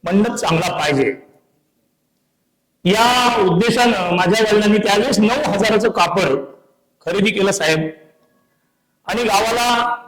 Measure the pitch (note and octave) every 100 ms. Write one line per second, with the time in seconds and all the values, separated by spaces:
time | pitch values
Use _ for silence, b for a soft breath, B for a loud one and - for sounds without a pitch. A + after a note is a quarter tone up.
0 | E3+ F#3+ G#3+ - F#3 D#3+ F3 - D3+ C#3
1 | A#2+ F#2+ - _ _ _ _ _ _ _
2 | _ _ _ _ _ _ _ _ E3+ G#3
3 | A#3 B3 B3 A#3 F#3 E3+ A#3 A#3 A#3+ G3+
4 | F3+ F3 F3+ G#3+ G#3+ G#3 G#3 G#3+ G3+ G3+
5 | B3 A3 G#3+ C4 D4+ G3+ G#3+ G#3+ A3+ -
6 | E3+ G3+ E3 C3+ - - _ _ _ _
7 | - F#3+ G3+ G3+ G3 F#3+ D#3 D#3+ D#3 -
8 | - _ _ _ _ _ _ _ _ _
9 | - G3 A#3 G3+ A3+ A#3+ A#3+ A#3+ A#3+ -